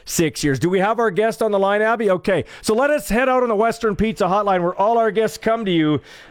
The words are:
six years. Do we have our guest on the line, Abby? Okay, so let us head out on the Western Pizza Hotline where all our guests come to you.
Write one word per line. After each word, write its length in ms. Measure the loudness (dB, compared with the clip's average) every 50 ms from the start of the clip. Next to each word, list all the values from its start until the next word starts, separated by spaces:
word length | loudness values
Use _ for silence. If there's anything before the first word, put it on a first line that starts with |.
| -14
six 380 | -6 -2 0 0 0 -2 -2 -2
years. 140 | -2 0
Do 120 | 0 0 0
we 100 | 0 0
have 200 | 0 0 0 0
our 120 | 0 0
guest 300 | 0 0 0 0 0 0
on 100 | -2 0
the 80 | 0 2
line, 220 | 2 2 2 2
Abby? 280 | 2 0 0 0 2 0
Okay, 360 | 0 0 0 0 0 0 -2 -4 -10 -6
so 120 | -2 0 0
let 160 | 2 2 2
us 200 | 0 0 -2 -2
head 180 | -2 0 2
out 160 | 2 2 0 0
on 60 | 0
the 60 | 0
Western 400 | 0 0 0 -2 -2 -2 -2 -2
Pizza 280 | 0 -2 -2 -2 -2 0
Hotline 400 | 0 0 0 0 0 0 0 0
where 100 | -2 0
all 220 | 0 0 2 2
our 140 | 2 2 0
guests 260 | 0 0 0 -2 -2
come 280 | -4 -2 -2 -2 0 0
to 60 | 0
you. 300 | 0 2 2 2 0 -2 -4 -8 -20 -20 -20 -20